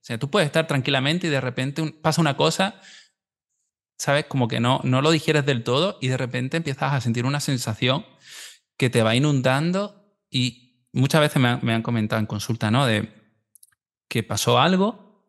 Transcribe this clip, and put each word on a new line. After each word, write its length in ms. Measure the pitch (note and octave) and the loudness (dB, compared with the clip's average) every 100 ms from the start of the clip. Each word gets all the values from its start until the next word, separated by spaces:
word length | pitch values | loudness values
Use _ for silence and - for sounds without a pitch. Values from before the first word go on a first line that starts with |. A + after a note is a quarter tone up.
| - | -12
sea, 120 | A#2 | -8
tú 120 | C#3+ | -2
puedes 160 | G#3 D3+ | 0 2
estar 180 | D#3+ D#3+ | 0 0
tranquilamente 640 | C#3+ B2+ C3+ C3 E3+ F3+ | 0 0 0 0 -2 0
y 20 | |
de 120 | C#3 | -2
repente 400 | B2+ B2 C3 C#3+ | -2 -4 -4 -4
un, 100 | D#3+ | -6
pasa 300 | - D#3+ D#3 | -2 0 2
una 160 | D#3 C3+ | 2 2
cosa, 420 | D3+ - G3 - - - _ _ _ _ _ _ _ _ _ - | 0 2 -2 -4 -18 -20 _ _ _ _ _ _ _ _ _ -8
¿sabes? 280 | - C#3+ D#3 | -2 -2 0
Como 220 | C3+ A#2 | -2 0
que 120 | A#2+ | 0
no, 180 | A#2+ C3+ | 0 0
no 180 | C3+ B2+ | 2 2
lo 100 | D3 | 2
digieres 340 | D#3+ - D3+ C#3 | 2 2 2 2
del 180 | B2+ | -2
todo 340 | A2+ B2+ F#3 - | 0 0 0 -2
y 60 | B2+ | -4
de 100 | C3 | -4
repente 400 | B2+ B2+ B2+ E3 | -4 -4 -4 -4
empiezas 360 | E3 C#3 C#3+ | -4 -4 -2
a 80 | C#3+ | 0
sentir 240 | A#2 A2+ B2 | 0 -2 -2
una 140 | C#3+ | -2
sensación 640 | D3 C3+ B2 A2 B2 C#3+ - _ - - - - _ - | -2 -4 -4 -2 0 0 -4 _ -20 -20 -20 -20 _ -4
que 120 | C3 | 0
te 140 | B2 | 2
va 120 | A2 A#2 | 4 4
inundando 920 | D3+ C#3 B2+ C3 D#3+ F#3 G3+ - _ _ _ | 2 2 2 2 0 -2 -6 -10 _ _ _
y 580 | C3 B2 - _ _ _ | -4 -2 -4 _ _ _
muchas 260 | - C3+ D#3+ | -2 2 4
veces 200 | D3 D3+ | 2 4
me 80 | B2 | 2
han, 100 | A#2+ | 2
me 100 | A#2+ | 0
han 80 | A2+ | -2
comentado 360 | A2+ A#2+ G#2+ A2+ | -2 -2 0 -2
en 40 | G#2+ | -4
consulta, 460 | G#2 - A2+ A2 | -6 -6 -4 0
¿no? 140 | A#2 C3+ | 2 2
De 280 | G#2+ A#2 - _ _ _ _ _ _ _ _ _ | 0 -2 -10 _ _ _ _ _ _ _ _ _
que 140 | A#2 | -6
pasó 360 | - - - A#2+ | -4 -2 2 4
algo, 640 | D3+ F#3 G3+ - - _ | 4 2 0 -2 -16 _